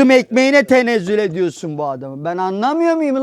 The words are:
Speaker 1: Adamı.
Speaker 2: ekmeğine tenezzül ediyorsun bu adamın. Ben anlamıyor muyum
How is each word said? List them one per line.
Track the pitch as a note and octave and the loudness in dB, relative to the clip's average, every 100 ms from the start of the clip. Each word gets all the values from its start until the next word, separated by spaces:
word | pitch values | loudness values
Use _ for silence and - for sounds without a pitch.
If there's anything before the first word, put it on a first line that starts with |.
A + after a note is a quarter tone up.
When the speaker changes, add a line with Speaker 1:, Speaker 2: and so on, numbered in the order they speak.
| C4 | 6
Speaker 1:
Adamı. | |
Speaker 2:
ekmeğine | C4 - A#3+ C4+ C#4+ - | 4 2 0 4 2 4
tenezzül | B3+ A#3+ A#3 F3 G#3 | 2 2 -2 0 -2
ediyorsun | G3+ E3 F3 D3 E3 D3 | -2 -2 -4 -4 -8 -6
bu | D3 | -6
adamın. | C3 C3+ C3+ D#3+ | -8 -10 -8 -6
Ben | F3 | -4
anlamıyor | F#3 G3 A#3+ D#4 E4+ E4 | -4 -2 -2 0 0 0
muyum | D4+ C4 | 0 0